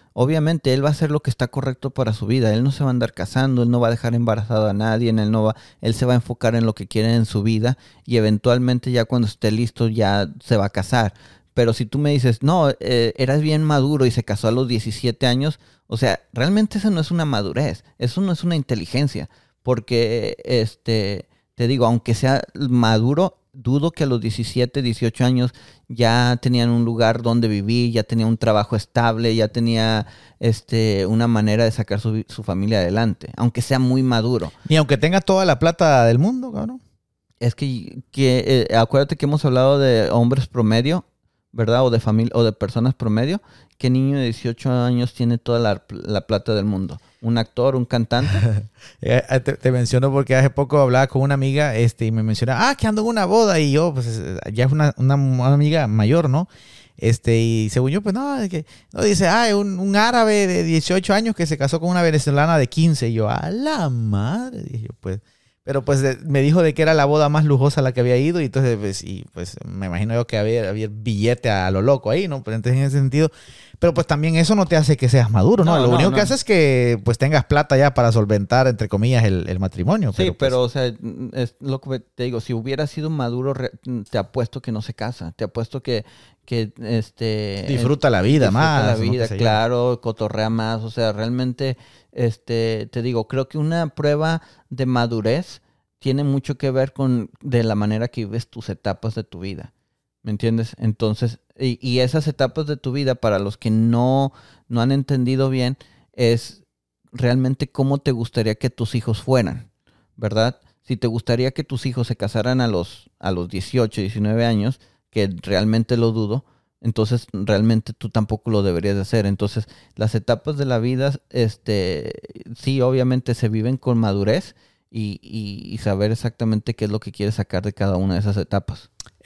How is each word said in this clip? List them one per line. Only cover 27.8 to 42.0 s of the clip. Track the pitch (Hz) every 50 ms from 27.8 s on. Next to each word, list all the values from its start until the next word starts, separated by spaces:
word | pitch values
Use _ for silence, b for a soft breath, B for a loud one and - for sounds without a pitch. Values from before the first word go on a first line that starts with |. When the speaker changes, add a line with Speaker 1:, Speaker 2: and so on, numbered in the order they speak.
| 120 120
Speaker 1:
ya | 113 113
tenía | 104 - 117 113 110
un | 113 113
trabajo | 110 - 113 107 104 101 - 120
estable, | 107 - - - - 117 117 113 113 117 113 110
ya | 113 107 107
tenía, | - 120 117 117 117 113 113 110 110 107 104 B B B B B B _
este, | 107 117 110 - - - 113 113 110 110 101 98 95
una | 95 110 113 117 120
manera | 117 107 107 107 104 110 117
de | 110
sacar | - - 110 - 98 107
su, | - 113 107 110 - -
su | - -
familia | 104 - 92 95 98 107 113 101
adelante, | 90 87 98 110 117 110 - - - - -
aunque | - 120 120 - -
sea | - - 135 131
muy | 131 127 127 135
maduro. | 131 127 120 113 107 123 127 107 85 85 - - - -
Speaker 2:
Ni | 156
aunque | 160 151 127 143
tenga | 113 143 165 180 196
toda | - - 190 190 190
la | 175 143 123
plata | 160 165 170 - 175 156 143 127 117
del | 117 117 123
mundo, | 160 214 262 254 262 254
cabrón. | 214 208 214 226 254 262 - _ _ _ _ _ _ _ _ _ _ _
Speaker 1:
Es | 120 120 -
que, | - 143 139 127 113 - - - 131 - _
que, | - 135 135 127 127 127 - - 135 127 - -
eh, | 110
acuérdate | 117 113 - - 135 143 135 170
que | - -
hemos | 143 147 147 -
hablado | 143 127 127 131 135 143 139
de | 139 131 120 110 101 60
hombres | - 117 117 120 139 139 123 -
promedio, | - 123 113 107 110 117 123 143 170 180 - _ _ _ _ _ _ _ _ _
¿verdad? | - 117 113 107 117 123 131
O | 123
de | 117 113